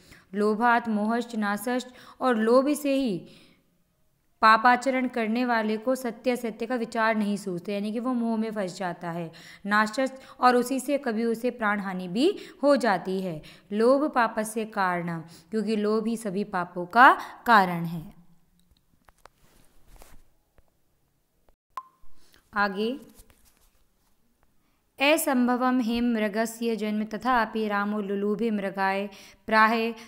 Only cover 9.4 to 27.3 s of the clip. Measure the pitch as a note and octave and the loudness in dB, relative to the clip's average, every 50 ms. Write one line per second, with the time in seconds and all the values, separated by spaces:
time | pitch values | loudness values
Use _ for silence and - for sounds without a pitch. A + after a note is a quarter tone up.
9.4 | - - - - - G3+ G#3 G#3+ G#3+ G#3+ G#3+ - C4 C4 C4 - - - - - | -20 -20 -18 -12 -6 0 0 2 0 0 0 -2 -4 -4 -4 -10 -20 -20 -4 2
10.4 | B3 B3 B3 B3 A#3+ A#3+ C4+ C4 - D4 C#4+ C#4 C#4+ A#3+ A3 G#3+ A#3 A#3 A3+ A3+ | 2 4 4 4 2 0 -2 -4 -2 -2 -2 -2 -2 -2 -2 -2 -2 -2 -2 -2
11.4 | A#3+ B3 A#3+ A#3+ A3 G#3 G#3 G3+ F#3+ G3 F#3 F#3 F#3 F3+ F3 F3 C#4+ F#4 G#4 - | -4 -4 -4 -2 -2 -2 -2 -2 -4 -6 -6 -8 -8 -4 0 2 2 2 0 -2
12.4 | - - - - - C#4+ C#4+ A#3+ A#3 A3+ F#3+ F3 - F#3+ F#3 F#3+ F#3+ F#3 D#3+ D3+ | -8 -18 -6 0 4 4 4 4 4 2 0 0 -2 -4 -4 -4 -4 -6 -8 -10
13.4 | - - - - _ - G3+ G#3 A3+ B3 C4+ C#4 D4 D4+ D4 C4 A#3 A3 - A3 | -12 -16 -20 -20 _ -6 -2 2 4 4 4 4 2 0 0 0 0 0 0 -4
14.4 | G#3+ A3 - A#3 G#3+ A3 G#3+ G#3 F#3+ F3+ F3+ F3 E3+ F3 E3+ E3 D#3 - - - | -6 -4 -6 -6 -6 -4 -4 -2 -2 0 0 -2 -4 -4 -6 -8 -10 -14 -18 -20
15.4 | - _ - A3 G#3+ G#3+ A3+ G#3 G#3 G#3 G#3+ A3 G#3+ A3+ A#3 A3 - G#3 F3 G3+ | -12 _ -4 -4 -2 -2 0 0 0 0 0 0 0 -2 -4 -4 -6 -4 -4 -4
16.4 | G#3 G#3 - F#3 F3 F3 - F3+ F3 F3+ - A#3 B3+ D4 F#4 F#4+ - - - - | -4 -4 -4 -6 -6 -6 -6 -8 -8 2 6 8 8 8 8 6 0 -10 -16 -4
17.4 | - B3 A#3 G#3 F#3+ F3+ F3 E3+ E3+ E3 F3 E3 C3+ G#2 - - - - - _ | 2 4 6 6 6 4 0 -2 -4 -4 -6 -8 -10 -12 -16 -20 -20 -20 -20 _
18.4 | _ _ _ _ _ _ _ _ _ _ _ _ _ - _ _ - - _ _ | _ _ _ _ _ _ _ _ _ _ _ _ _ -20 _ _ -20 -20 _ _
19.4 | _ _ _ _ - _ _ - - - - - - - - - - _ _ _ | _ _ _ _ -20 _ _ -20 -20 -20 -20 -20 -20 -20 -20 -20 -20 _ _ _
20.4 | _ _ _ - - _ _ _ _ _ _ _ _ _ _ _ _ _ _ _ | _ _ _ -20 -20 _ _ _ _ _ _ _ _ _ _ _ _ _ _ _
21.4 | _ _ _ _ _ _ _ - - _ _ _ - - - - - - _ _ | _ _ _ _ _ _ _ -18 -18 _ _ _ -14 -14 -14 -14 -16 -20 _ _
22.4 | _ _ - G#3 G3+ G3+ F#3+ G3 G#3+ A3+ C4 D4 - - - - - _ _ _ | _ _ -2 -2 -2 0 0 -2 -4 -4 -4 -6 -12 -18 -20 -20 -20 _ _ _
23.4 | _ _ _ _ _ _ _ _ _ _ _ _ _ _ _ _ _ _ _ _ | _ _ _ _ _ _ _ _ _ _ _ _ _ _ _ _ _ _ _ _
24.4 | _ _ _ _ _ _ _ _ _ _ _ - C#4 C#4+ D#4 D#4+ E4 D4+ C4+ B3 | _ _ _ _ _ _ _ _ _ _ _ 0 2 4 4 4 2 2 2 2
25.4 | B3 A#3+ B3 B3 B3+ B3+ B3+ B3+ A#3+ A3 A#3 A#3+ A#3+ A#3+ A#3 A3 G#3+ G#3+ F#3+ A3 | 2 2 0 0 0 0 2 0 0 0 0 0 0 0 0 0 0 -2 -2 -2
26.4 | A3+ A3 A3+ - A#3 A#3 A3+ G3+ G#3+ G#3+ G#3 G#3+ G#3+ G#3+ A3 G3+ - B3+ | -4 -4 -4 -4 -4 -2 -2 -2 -2 -4 -4 -4 -4 -6 -6 -4 0 0